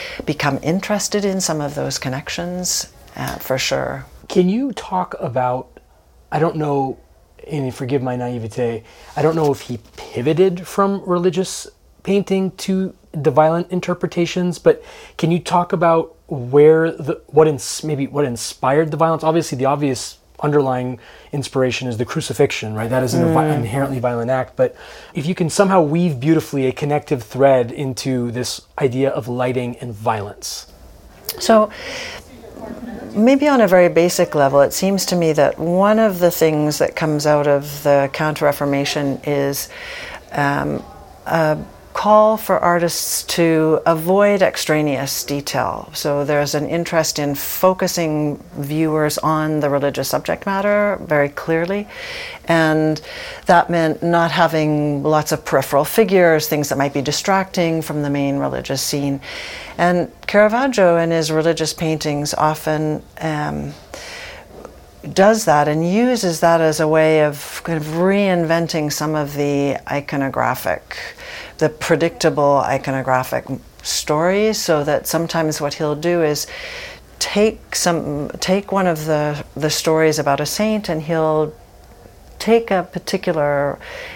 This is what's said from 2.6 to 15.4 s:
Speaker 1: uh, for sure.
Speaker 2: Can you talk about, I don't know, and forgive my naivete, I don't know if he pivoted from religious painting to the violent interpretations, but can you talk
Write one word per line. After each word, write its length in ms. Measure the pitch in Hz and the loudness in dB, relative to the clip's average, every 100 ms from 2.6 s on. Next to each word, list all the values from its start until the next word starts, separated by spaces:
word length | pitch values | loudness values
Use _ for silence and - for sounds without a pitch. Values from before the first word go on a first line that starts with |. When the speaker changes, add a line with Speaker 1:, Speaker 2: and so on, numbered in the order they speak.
| 180 - - - - - | -4 -4 -6 -16 -18 -10
Speaker 1:
uh, 200 | 131 - | -10 -8
for 220 | - 131 | -4 -2
sure. 480 | - 135 131 135 - - - | -2 -2 -4 -8 -12 -20 -2
Speaker 2:
Can 220 | 190 180 | 2 2
you 220 | 220 277 | 2 -2
talk 440 | - - 185 180 - | -6 -4 -4 -4 -6
about, 600 | 131 120 123 127 - - _ _ _ _ - | -6 -2 -2 -4 -8 -20 _ _ _ _ -6
I 80 | 151 | 0
don't 160 | 165 156 | 0 0
know, 420 | 147 143 135 - _ _ _ - - | -2 0 -2 -6 _ _ _ -20 -8
and 240 | 151 131 | -6 -4
forgive 300 | - 127 139 | -6 -2 -2
my 120 | 127 123 | -2 -4
naivete, 680 | 123 120 113 123 117 113 - - - - | -4 -6 -8 -4 -4 -4 -12 -20 -12 0
I 60 | |
don't 140 | 156 160 | 2 2
know 160 | 151 | 0
if 100 | 135 | 0
he 180 | - 117 - - | -6 -10 -12 -20
pivoted 720 | - 131 127 160 190 180 170 | -12 -2 0 4 2 2 -6
from 340 | - 196 196 190 | -2 0 0 -2
religious 600 | 175 180 160 185 - - _ _ _ | 0 0 0 -4 -6 -14 _ _ _
painting 480 | - 202 190 190 190 | -2 -2 0 0 -2
to 420 | - - 190 190 - - 160 | -4 -2 -2 -2 -8 -12 -2
the 80 | 147 | 2
violent 400 | 135 156 170 170 | 4 4 4 -2
interpretations, 880 | 180 175 180 175 175 165 180 180 165 | -4 -4 -4 -4 -2 -2 0 -2 2
but 240 | 170 - - - - - | 2 2 -2 -20 -16 -2
can 140 | 160 | 0
you 80 | |
talk 340 | 175 | 0